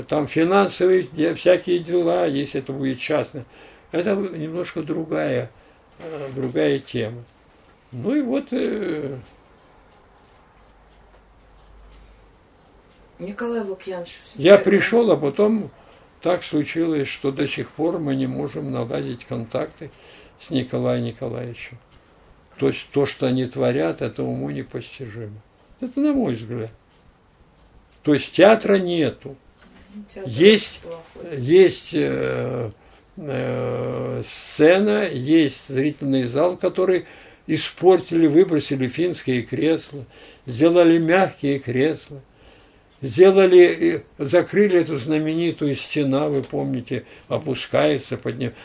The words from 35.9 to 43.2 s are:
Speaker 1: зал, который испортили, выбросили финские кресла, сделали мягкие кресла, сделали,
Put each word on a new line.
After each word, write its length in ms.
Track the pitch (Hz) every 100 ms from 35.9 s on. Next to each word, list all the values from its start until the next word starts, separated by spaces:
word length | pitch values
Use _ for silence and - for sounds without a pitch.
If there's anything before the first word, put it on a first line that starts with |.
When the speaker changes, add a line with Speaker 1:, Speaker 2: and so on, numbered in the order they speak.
| 147 139 135
Speaker 1:
зал, 320 | 120 135 175 -
который 500 | 185 185 185 185 - - - - -
испортили, 800 | 156 - - 175 180 - 165 160
выбросили 600 | 151 190 101 - 135 127
финские 560 | - 180 156 - 123
кресла, 640 | 113 131 151 160 - 143 117 - - - -
сделали 520 | 113 165 175 165 170
мягкие 600 | 160 185 185 - 143 139
кресла, 640 | - 127 151 147 - 139 - _ - - _ _ _ _
сделали, 1040 | 131 113